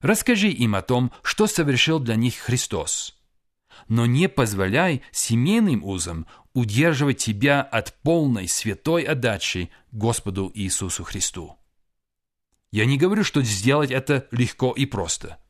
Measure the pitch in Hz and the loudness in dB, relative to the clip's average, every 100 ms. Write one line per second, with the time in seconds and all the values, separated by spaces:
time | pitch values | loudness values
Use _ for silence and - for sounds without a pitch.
0 | 139 214 - 226 208 156 120 101 - 123 | 2 0 2 2 2 2 0 0 0 0
1 | 123 - - - 214 - 151 123 - 160 | 0 -4 -6 0 0 2 0 2 2 0
2 | 120 110 120 - - 123 - 85 73 - | 0 0 0 -2 -4 -2 -2 -6 -4 -6
3 | - _ _ _ _ _ _ - - 117 | -8 _ _ _ _ _ _ -20 -2 0
4 | 120 123 190 - 117 101 95 117 180 143 | 2 2 2 2 -2 0 0 2 2 0
5 | - - - 113 135 220 214 123 95 95 | -6 -8 -2 0 2 2 2 0 -2 -6
6 | 87 80 82 - _ - 117 104 160 143 | -6 -8 -10 -16 _ -2 0 2 2 2
7 | 143 135 - 101 139 143 135 113 - - | 0 0 -2 0 2 2 2 -2 -4 -4
8 | 147 170 147 113 92 - 110 95 - 170 | 0 2 2 0 -2 -4 -4 -4 0 0
9 | 147 147 120 101 - 92 87 - _ 107 | 0 0 0 0 -4 -4 -6 -10 _ -2
10 | 110 113 - 98 95 - 95 - 92 - | 0 0 -4 -4 -6 -4 -4 -4 -4 -6
11 | 85 101 90 - 78 - _ _ _ _ | -8 -6 -6 -8 -14 -18 _ _ _ _
12 | _ _ _ _ _ _ _ 104 110 139 | _ _ _ _ _ _ _ 0 2 4
13 | 175 214 202 151 123 101 110 143 147 127 | 2 2 0 0 0 0 2 2 2 -2
14 | 135 143 - 120 123 - 127 123 135 101 | 0 0 0 -2 -2 0 -2 0 -2 -2
15 | 92 - - - _ | -4 -6 -8 -16 _